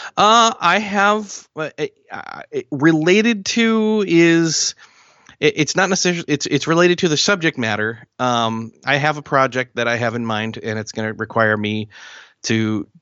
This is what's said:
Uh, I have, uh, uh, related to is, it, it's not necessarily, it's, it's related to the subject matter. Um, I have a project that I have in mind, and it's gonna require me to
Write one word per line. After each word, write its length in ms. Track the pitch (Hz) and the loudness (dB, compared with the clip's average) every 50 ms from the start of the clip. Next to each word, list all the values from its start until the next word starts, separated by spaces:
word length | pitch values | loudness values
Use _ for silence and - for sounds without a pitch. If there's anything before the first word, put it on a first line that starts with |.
| - - - | -14 -8 -2
Uh, 340 | - 190 208 226 233 226 226 226 - | 2 4 4 6 6 4 2 0 0
I 200 | - 170 175 202 | 0 2 2 2
have, 680 | 214 196 196 208 196 208 208 214 214 196 - - - _ _ | 0 -2 0 2 2 2 2 0 -2 -8 -14 -20 -20 _ _
uh, 140 | 151 156 139 - - 156 139 - _ _ - | -10 -10 -8 -6 -8 -8 -8 -8 _ _ -18
uh, 300 | 98 - - - - - - - 151 135 120 - | -16 -16 -14 -14 -16 -16 -14 -10 -8 -8 -8 -6
related 760 | 151 135 139 165 165 156 156 170 185 214 214 233 233 202 190 | -2 2 4 4 4 4 4 4 4 4 4 2 0 -2 -4
to 580 | - - 233 233 226 226 220 220 214 214 214 202 | -4 -2 0 2 2 2 2 2 2 2 0 0
is, 680 | 185 170 170 170 170 165 165 165 165 147 - - - - - - _ _ _ _ _ _ _ _ - - _ | 2 4 4 6 6 6 4 2 0 -2 -2 -4 -4 -6 -8 -16 _ _ _ _ _ _ _ _ -20 -6 _
it, 140 | 147 151 - | 0 0 2
it's 180 | - 151 - - | 0 -2 -2 0
not 140 | 175 190 185 | 0 0 0
necessarily, 360 | 190 180 - 180 175 170 - | 0 0 0 -2 -2 -2 -2
it's, 180 | - 151 139 - | -4 -4 -4 -2
it's 220 | - 147 135 - | -2 -2 -2 0
related 320 | 151 165 165 175 175 180 175 | 0 2 2 4 2 2 2
to 100 | - 175 | 0 0
the 80 | 151 | 0
subject 400 | 139 - - 202 185 160 160 156 | 0 0 0 0 0 0 -2 -2
matter. 500 | - 120 110 107 104 107 110 113 113 - _ _ | -2 -4 -4 -2 -2 -4 -4 -6 -8 -14 _ _
Um, 540 | - 127 123 123 117 117 113 113 113 113 113 - _ - | -4 -2 0 0 0 0 -2 -4 -6 -8 -12 -16 _ -4
I 100 | 131 139 | -2 0
have 220 | 143 143 151 151 | 0 0 -2 -2
a 40 | 151 | -4
project 540 | 143 - - 135 131 131 117 131 123 123 _ | -6 -2 0 2 2 2 0 -4 -6 -4 _
that 120 | 120 120 | -4 -2
I 100 | 117 117 | -2 -2
have 180 | 113 120 117 110 | 0 -2 -2 -2
in 100 | 120 117 | -4 -4
mind, 320 | 113 110 107 107 110 107 | -4 -4 -4 -4 -6 -8
and 220 | 113 80 113 107 110 | -8 -8 -6 -6 -6
it's 140 | 107 - - | -8 -8 -8
gonna 200 | 110 110 110 110 | -6 -6 -6 -6
require 420 | 107 110 107 - 117 113 107 107 | -8 -10 -4 0 2 2 2 2
me 340 | 107 104 104 107 107 107 107 - - - - - - - - _ _ - | 0 -2 -2 -4 -4 -6 -8 -12 -20 -20 -20 -20 -20 -20 -20 _ _ -4
to 440 | - 117 113 110 107 110 104 - - _ - | -2 0 0 0 0 -2 -4 -6 -8 _ -20